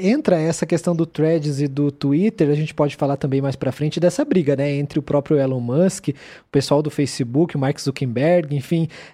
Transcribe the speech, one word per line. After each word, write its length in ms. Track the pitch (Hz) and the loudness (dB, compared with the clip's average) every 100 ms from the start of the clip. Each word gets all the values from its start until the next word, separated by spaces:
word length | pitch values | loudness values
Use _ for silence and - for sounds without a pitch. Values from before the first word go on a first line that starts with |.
| 185 | 0
entra 320 | 269 302 175 | 2 2 2
essa 260 | 160 160 160 | 2 -2 -2
questão 300 | 170 180 170 | -2 0 0
do 100 | 165 | -2
Threads 540 | - 156 165 151 139 | 0 0 2 0 -2
e 80 | 143 | -2
do 240 | 135 147 | 0 -2
Twitter, 580 | 143 143 143 208 220 151 | 0 0 2 2 2 2
a 60 | 147 | 2
gente 180 | 156 | -2
pode 220 | - 147 - | 0 -2 0
falar 220 | 139 139 | -2 -2
também 240 | 147 135 | -2 -2
mais 160 | 139 135 | -2 -4
pra 120 | 131 | -6
frente 300 | - 151 170 | -4 -4 0
dessa 240 | 175 175 | 0 0
briga, 320 | 302 196 143 143 | 0 0 0 0
né, 160 | 143 | 0
entre 260 | 143 143 - | -2 -4 -4
o 60 | |
próprio 340 | 143 143 139 151 | -2 -2 2 0
Elon 220 | 135 131 | 0 -2
Musk, 480 | 120 135 185 - - | -2 2 2 0 -6
o 420 | 135 - - _ | -8 -10 -20 _
pessoal 320 | 139 135 147 | -2 2 0
do 80 | 151 | 0
Facebook, 680 | - 139 - 123 127 165 147 | -2 -2 -2 -2 0 0 0
o 40 | |
Mark 180 | 135 147 | -2 -2
Zuckerberg, 800 | - 135 131 117 151 180 151 143 | -4 -4 -4 0 2 2 2 -4
enfim, 320 | - 170 160 - - | -2 0 -2 -6 -18